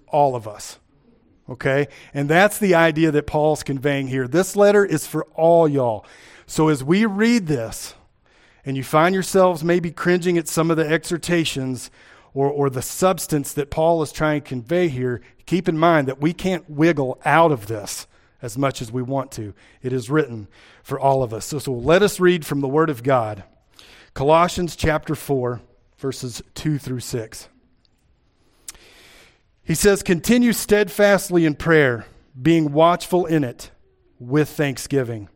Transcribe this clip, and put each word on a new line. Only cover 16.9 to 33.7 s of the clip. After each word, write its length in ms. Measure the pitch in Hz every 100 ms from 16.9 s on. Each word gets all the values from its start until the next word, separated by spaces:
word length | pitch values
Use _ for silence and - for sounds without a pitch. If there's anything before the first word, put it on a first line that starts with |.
| 147 131 131 151
out 260 | 147 170
of 160 | 135 101
this 400 | 110 - - - _ _ _
as 160 | 120 127
much 240 | 139 -
as 100 | 117
we 100 | 123
want 300 | 123 135 131
to. 200 | - 107 - _ _
It 120 | 131
is 160 | 127 113
written 380 | 156 139 113 101 _ - _
for 160 | - 135
all 240 | 135 135
of 100 | 123
us. 120 | 110 -
So, 140 | 147
so 140 | 139
let 280 | 123 123 175
us 180 | 202 -
read 260 | 180 180 147
from 160 | 143
the 60 | 139
Word 220 | 143 160
of 140 | 131
God. 400 | 120 131 107 104 - _ _ _ - - _
Colossians 600 | - 135 165 175 - 175 -
chapter 400 | 160 156 151 147
four, 460 | - 139 123 123 - _ _ _
verses 440 | 135 127 127 113 - -
two 220 | 160 147
through 240 | - 127
six. 460 | - 123 110 - - _ _ _ _ _ _ _ _ _ _ _ - - - - - - _ _ _ _
He 120 | - 165
says, 260 | 208 196
"Continue 500 | - 175 - 240 240
steadfastly 920 | 208 - 208 202 - 202 196 - 175 160
in 100 | 139
prayer, 520 | 165 160 139 117 - _ _ 127
being 320 | 131 165 151
watchful 520 | 143 165 175 - 180 170
in 180 | 160
it 280 | 131 - -